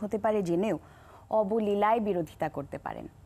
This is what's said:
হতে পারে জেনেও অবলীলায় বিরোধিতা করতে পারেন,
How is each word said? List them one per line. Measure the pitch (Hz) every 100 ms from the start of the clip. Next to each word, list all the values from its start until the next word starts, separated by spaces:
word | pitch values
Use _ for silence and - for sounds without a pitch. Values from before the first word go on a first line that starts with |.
হতে | 208 214
পারে | 220 214
জেনেও | 175 170 214 156 - - - - -
অবলীলায় | 220 196 226 208 202 208 233
বিরোধিতা | 208 180 156 - 156
করতে | 143 143 143
পারেন, | - - - -